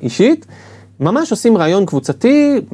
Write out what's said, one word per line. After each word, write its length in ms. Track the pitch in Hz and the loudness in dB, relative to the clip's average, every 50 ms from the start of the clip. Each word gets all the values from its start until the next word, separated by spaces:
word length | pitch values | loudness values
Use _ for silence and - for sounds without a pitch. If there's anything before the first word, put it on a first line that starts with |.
| - | -8
אישית, 440 | 120 - - 190 262 330 311 - - - - - - - - - - _ - | -6 -2 2 2 2 2 0 -4 -12 -20 -20 -20 -20 -20 -20 -20 -20 _ -4
ממש 300 | 135 160 214 294 330 - | -4 -2 -2 -2 -2 -2
עושים 260 | 226 - - 233 226 | -4 -2 0 2 2
רעיון 300 | 180 165 156 175 202 196 | 2 2 2 0 0 0
קבוצתי, 720 | - - 135 - - 139 - - 240 285 294 294 285 285 233 - - | -2 -2 -4 -4 -4 -6 -2 0 2 4 4 2 2 0 -2 -4 -6